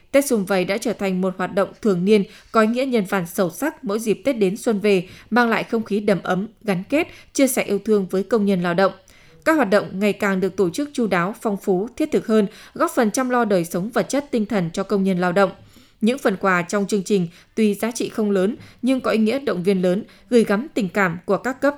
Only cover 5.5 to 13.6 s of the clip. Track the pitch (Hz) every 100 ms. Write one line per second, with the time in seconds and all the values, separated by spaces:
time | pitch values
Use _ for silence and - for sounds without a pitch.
5.5 | 226 - 233 220 202 208 185 - 180 -
6.5 | - 214 180 190 294 339 - - - 269
7.5 | 240 - 202 202 214 190 190 190 233 202
8.5 | 190 180 170 190 190 - - - - -
9.5 | 311 214 - 165 185 208 190 208 190 185
10.5 | 185 185 170 294 277 220 180 175 220 233
11.5 | 196 - 180 226 - 302 226 165 220 202
12.5 | - - - 330 - 220 262 254 247 226
13.5 | 196